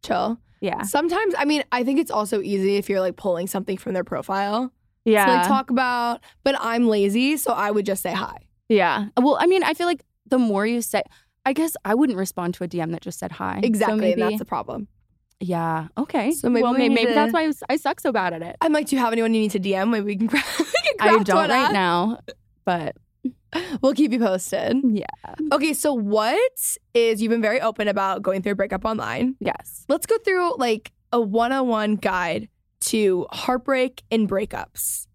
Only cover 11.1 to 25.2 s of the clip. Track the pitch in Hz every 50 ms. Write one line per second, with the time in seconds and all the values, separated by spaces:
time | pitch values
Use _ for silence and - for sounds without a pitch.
11.1 | _ _ _ _ _ _ _ 262 269 302 320 330 - - _ 202 214 240 302 269
12.1 | 226 185 190 185 - - 175 175 180 - 180 170 - 175 160 160 170 165 - 190
13.1 | 170 - - 180 165 - - 95 92 - - 247 220 202 220 214 214 214 214 220
14.1 | 214 226 220 214 214 214 - - - 147 - - - 226 208 - _ _ _ _
15.1 | _ _ _ _ _ _ 190 180 180 170 165 165 160 160 156 160 _ - 277 -
16.1 | - 294 208 247 330 302 - 247 247 269 262 240 247 254 247 - 233 233 226 240
17.1 | 233 - - 226 226 339 320 311 294 - - - 269 311 - 277 349 - - 330
18.1 | 233 220 185 180 170 160 165 170 - - - 330 302 302 302 - 285 262 247 226
19.1 | 226 226 226 226 226 220 214 208 - 202 185 196 196 190 190 226 233 214 202 208
20.1 | 208 190 226 220 - 285 - - - - 320 - - 679 679 659 539 415 - 415
21.1 | - - 208 - - - 320 294 254 254 262 302 - 202 185 175 170 175 180 214
22.1 | 233 - - - - _ _ _ _ _ _ - 180 170 156 143 - _ _ _
23.1 | _ _ _ 262 - _ _ _ - 320 359 370 311 214 - 262 285 - 302 269
24.1 | 220 247 233 208 185 185 - - - 240 165 - - 262 277 247 214 202 - -
25.1 | - _